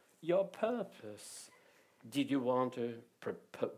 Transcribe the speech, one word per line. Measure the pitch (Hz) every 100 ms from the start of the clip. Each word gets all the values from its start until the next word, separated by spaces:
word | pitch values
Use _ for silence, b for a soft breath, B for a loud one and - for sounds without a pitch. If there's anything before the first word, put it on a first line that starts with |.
| b _
your | 160 180 190
purpose? | - 220 240 - - 107 104 - - - b b b b b 117
Did | 131 131
you | 139
want | 123 127 127
to | 120 120 117 - _
pro-, | 107 95 -
pro-, | - -